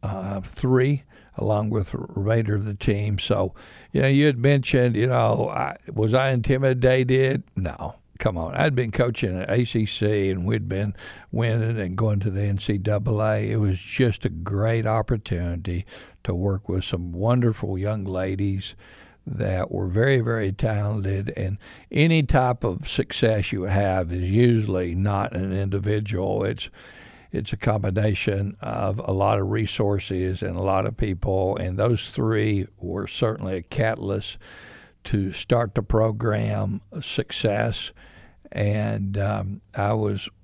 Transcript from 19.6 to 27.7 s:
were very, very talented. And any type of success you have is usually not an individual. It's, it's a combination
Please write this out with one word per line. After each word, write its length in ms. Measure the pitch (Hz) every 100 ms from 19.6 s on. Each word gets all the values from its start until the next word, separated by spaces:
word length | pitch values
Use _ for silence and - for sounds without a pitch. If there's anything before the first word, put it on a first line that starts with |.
| -
were 160 | 95 95
very, 320 | 95 127 131
very 300 | 117 113 98
talented. 800 | 95 113 107 104 107 98 98 98 -
And 220 | 98 98 - - -
any 320 | - 160 165
type 400 | 139 151 127 120
of 240 | 113 90 -
success 640 | - - - 113 107 95
you 140 | 98 92
have 460 | 98 98 92 85
is 200 | 90 90
usually 640 | 104 120 113 107 92 90 87
not 380 | 101 101 110
an 200 | - 95
individual. 880 | 95 98 98 98 107 104 92 98 104
It's, 280 | 101 - - - - - - - -
it's 220 | - 107
a 40 | -
combination 1000 | -